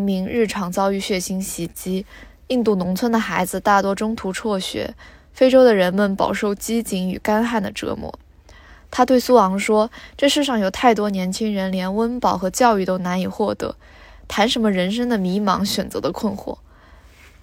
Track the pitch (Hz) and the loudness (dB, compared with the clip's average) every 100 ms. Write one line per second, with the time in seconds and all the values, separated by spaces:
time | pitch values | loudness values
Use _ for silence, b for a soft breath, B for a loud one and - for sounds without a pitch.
0 | 202 185 190 240 208 202 180 190 196 196 | -2 -2 -2 -2 -2 -2 -4 0 0 0
1 | 190 185 180 190 190 - 170 - 185 185 | -2 -4 -4 -6 -6 -8 -10 -8 -6 -6
2 | - B B B - 254 220 190 175 185 | -6 B B B -4 0 2 2 0 -2
3 | 240 226 214 175 185 190 208 202 196 196 | 0 0 0 -2 -2 -2 2 4 2 -2
4 | 214 226 190 185 220 196 - - - - | -4 -4 -6 -6 -4 -4 -4 -6 -8 -10
5 | B B B - 262 262 247 202 180 190 | B B B 2 6 8 8 6 2 2
6 | 202 196 - 202 208 202 - 233 220 190 | 0 0 -2 -2 -4 -4 -4 -4 -2 -4
7 | 185 - - 214 233 226 202 208 - 214 | -4 -4 0 0 0 -2 -4 -6 -8 -8
8 | - - - _ b b b b b - | -10 -14 -20 _ b b b b b 0
9 | 247 254 247 240 190 196 214 214 220 B | 4 4 6 6 4 0 2 2 2 B
10 | B - 277 302 277 226 190 - 247 208 | B 0 2 2 0 0 -2 2 4 4
11 | 208 190 185 190 220 196 190 185 185 208 | 0 -2 -4 -4 -4 -2 -2 -4 -4 -2
12 | 233 247 190 180 185 - 247 202 185 185 | -2 0 0 0 -2 2 2 4 0 -2
13 | 180 185 190 190 202 208 - - B B | -2 -2 -4 -2 -4 -4 -6 -10 B B
14 | B B - - 226 254 220 185 185 233 | B B -6 0 2 2 0 0 -2 -2
15 | 240 214 180 196 202 - 196 - - - | -2 0 0 0 0 0 0 -2 -4 -4
16 | 143 175 208 202 - - - b b b | -4 -4 -6 -6 -10 -14 -16 b b b
17 | b b b b | b b b b